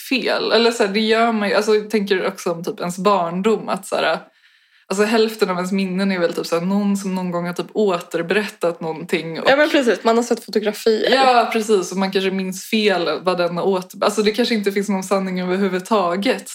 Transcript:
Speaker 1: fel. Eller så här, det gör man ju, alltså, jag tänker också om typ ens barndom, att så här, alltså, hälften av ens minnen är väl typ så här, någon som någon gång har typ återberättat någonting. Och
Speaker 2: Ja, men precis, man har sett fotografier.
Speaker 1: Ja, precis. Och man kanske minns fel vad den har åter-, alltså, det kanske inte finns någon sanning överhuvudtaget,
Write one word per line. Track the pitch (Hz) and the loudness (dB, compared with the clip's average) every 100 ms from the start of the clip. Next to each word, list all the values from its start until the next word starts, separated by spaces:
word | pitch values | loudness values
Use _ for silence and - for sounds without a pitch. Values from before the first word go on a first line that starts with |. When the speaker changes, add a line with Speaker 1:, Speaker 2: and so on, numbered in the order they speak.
| - | -4
Speaker 1:
fel. | 254 147 107 110 | -2 0 -2 2
Eller | 220 233 | 2 2
så | 240 208 | 2 0
här, | |
det | 202 | 0
gör | 220 220 233 | 0 2 2
man | 220 202 | 2 0
ju, | |
alltså, | 185 214 | 0 2
jag | 214 208 | 2 2
tänker | 220 202 185 185 | -2 0 0 -2
också | 190 185 | -4 -4
om | 170 | -4
typ | 175 - | -6 -6
ens | 175 185 | -6 -2
barndom, | 190 196 170 180 208 202 - | 2 2 0 0 0 0 -2
att | 185 - | -6 -4
så | - | -2
här, | 156 165 - _ _ _ _ _ - | 0 -2 -6 _ _ _ _ _ -6
alltså, | 196 | 0
hälften | 208 226 220 220 196 | 2 2 2 2 -2
av | 175 | 0
ens | 180 | -2
minnen | 196 190 185 196 | -2 0 0 0
är | 185 | 2
väl | 170 | 0
typ | 170 160 | -2 -2
så | 170 | -2
här, | 180 | 0
någon | 202 202 196 | 0 0 -2
som | 196 | -2
någon | 185 180 | -4 -4
gång | 175 175 | -4 -4
har | |
typ | 175 170 | -6 -6
återberättat | - 208 175 - 165 165 196 202 - 170 170 | 0 0 0 -2 -4 0 0 -2 -2 -2 -2
någonting. | 165 156 175 170 160 160 | -6 -8 -4 -4 -4 -2
Och | - | 4
Speaker 2:
Ja, | 277 | 4
men | 302 | 4
precis, | 311 240 190 | 4 2 2
man | 226 233 | 2 2
har | |
sett | 240 226 | 2 -2
fotografier. | - 220 208 208 226 220 - | -2 -2 -2 0 0 2 2
Speaker 1:
Ja, | 262 262 240 226 | 4 4 4 2
precis. | 226 214 202 180 | 0 2 2 2
Och | 190 | -2
man | 190 | -2
kanske | 196 190 | 0 0
minns | 190 190 185 | -2 -4 -8
fel | - 220 208 180 160 151 | -4 0 2 2 0 -2
vad | 175 175 | -2 0
den | 170 175 | 0 0
har | |
åter-, | 185 190 185 196 | 0 0 -4 -2
alltså, | 196 208 | 0 2
det | 208 | 0
kanske | 208 240 | 2 0
inte | 226 202 | 0 0
finns | 202 196 | -2 -2
någon | 190 | -2
sanning | 190 196 190 185 | -2 -2 -2 -4
överhuvudtaget, | 180 185 196 180 185 220 175 180 247 196 - | -2 0 0 -2 -2 0 0 0 0 -2 -6